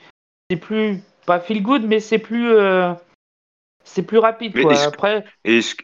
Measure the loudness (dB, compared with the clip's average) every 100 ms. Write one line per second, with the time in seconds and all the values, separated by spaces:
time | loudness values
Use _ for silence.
0 | -20 _ _ _ -8 -8 -4 -4 -2 -4
1 | -10 _ -2 -2 -2 -4 0 0 0 -2
2 | 0 -2 -2 -4 2 2 4 2 0 -4
3 | _ _ _ _ _ _ _ _ -10 -8
4 | 0 2 2 0 -4 0 2 4 0 0
5 | -2 -2 -6 _ 0 2 0 -8